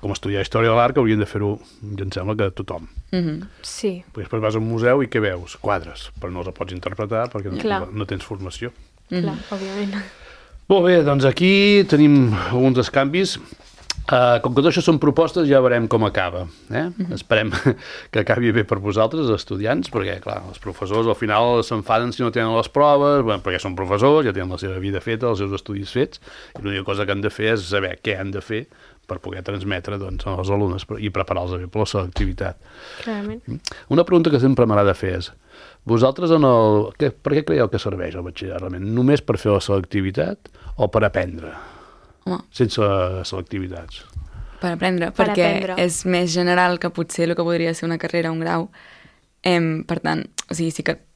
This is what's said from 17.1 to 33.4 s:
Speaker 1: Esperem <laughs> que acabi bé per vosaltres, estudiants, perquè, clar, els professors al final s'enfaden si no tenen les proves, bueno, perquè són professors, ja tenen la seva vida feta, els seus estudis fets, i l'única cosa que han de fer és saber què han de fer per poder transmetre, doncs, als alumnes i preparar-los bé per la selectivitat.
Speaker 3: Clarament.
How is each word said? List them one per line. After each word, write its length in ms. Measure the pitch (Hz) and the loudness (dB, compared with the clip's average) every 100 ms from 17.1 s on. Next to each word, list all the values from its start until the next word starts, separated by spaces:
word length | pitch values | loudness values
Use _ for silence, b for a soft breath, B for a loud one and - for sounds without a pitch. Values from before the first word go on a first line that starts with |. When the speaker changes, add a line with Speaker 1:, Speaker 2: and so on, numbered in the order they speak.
Speaker 1:
Esperem 380 | 107 - 110 110 | -8 0 0 2
<laughs> 260 | - - 117 B B B | 0 0 0 B B B
que 120 | 113 | -4
acabi 260 | 104 120 120 | 0 2 4
bé 120 | 110 101 | 2 0
per 140 | 104 | -2
vosaltres, 480 | 98 101 110 160 139 | -2 2 0 2 0
estudiants, 640 | 101 - 98 104 143 - | 0 -2 -6 -2 -2 -2
perquè, 220 | 113 95 92 | -4 -4 -6
clar, 200 | 104 104 92 | -8 -8 -10
els 80 | 92 | -12
professors 460 | 104 90 95 104 117 | -12 -8 -4 0 0
al 80 | 104 | 0
final 460 | 110 104 120 120 | 0 2 4 2
s'enfaden 460 | 113 110 - 113 120 | 0 -4 0 0 0
si 120 | 117 | -2
no 80 | 123 | -2
tenen 240 | 113 113 113 | 0 0 0
les 100 | 117 | 0
proves, 480 | - 147 143 143 143 | 2 4 6 4 2
bueno, 220 | 113 101 92 | 2 -2 -2
perquè 140 | 90 | -4
són 140 | 98 92 | -4 -6
professors, 480 | 95 101 127 151 131 | -2 2 4 4 2
ja 80 | |
tenen 160 | 95 92 | -2 -6
la 80 | 92 | -6
seva 220 | 98 92 | -6 -6
vida 180 | 98 98 | -4 -4
feta, 300 | - 113 123 | -4 -2 -2
els 80 | 104 | -2
seus 160 | 98 | -4
estudis 380 | 98 - 101 98 | -6 -8 -10 -6
fets, 260 | 123 151 - B B B - | -2 -2 -4 B B B -10
i 60 | |
l'única 200 | 104 101 | -6 -4
cosa 220 | 98 98 98 | -4 -4 -2
que 60 | |
han 80 | 101 | -2
de 80 | 101 | -4
fer 240 | - 107 | -2 0
és 140 | 113 87 | 0 0
saber 300 | 101 95 90 | -2 -2 -6
què 160 | - 95 | -6 -4
han 120 | 98 | -6
de 80 | 98 | -8
fer 220 | - 110 139 b b b _ | -6 -8 -8 b b b _
per 120 | 92 | -12
poder 240 | 95 90 | -10 -10
transmetre, 540 | 90 101 95 95 90 101 | -8 -8 -4 -6 -6 -10
doncs, 260 | 95 92 - | -8 -8 -6
als 240 | 92 92 | -6 -2
alumnes 360 | 101 101 92 - 107 | 0 0 -2 -8 -8
i 120 | 107 | -6
preparar-los 480 | 95 95 90 90 90 | -4 -2 -2 -4 -6
bé 80 | 90 | -6
per 140 | 107 | -4
la 40 | 107 | -2
selectivitat. 720 | 104 92 - 98 87 92 - B B B B | -2 -4 -2 -4 -2 -8 -8 B B B B
Speaker 3:
Clarament. 400 | - 214 208 220 | -8 -6 -8 -10